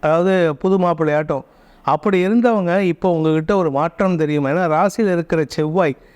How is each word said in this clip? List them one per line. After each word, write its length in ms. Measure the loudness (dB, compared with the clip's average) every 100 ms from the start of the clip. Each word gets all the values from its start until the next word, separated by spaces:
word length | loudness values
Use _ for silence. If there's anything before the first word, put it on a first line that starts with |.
அதாவது, 540 | 0 0 2 2 0 0
புது 240 | 0 2
மாப்பிள்ளையாட்டம். 640 | 2 0 0 0 -2 -6 -8 _ _ -8
அப்படி 460 | -2 0 0 0 2
இருந்தவங்க 520 | 2 2 0 0 0
இப்போ 320 | 0 0 0
உங்ககிட்ட 440 | 0 2 0 0 0
ஒரு 160 | 0
மாற்றம் 460 | -2 -4 -2 -2 0
தெரியும். 280 | 0 0 0
ஏன்னா, 220 | -2 0
ராசியில் 440 | 0 0 0 0
இருக்கிற 320 | 0 -2 -2 -2
செவ்வாய் 480 | -4 -2 0 -2 -2 -14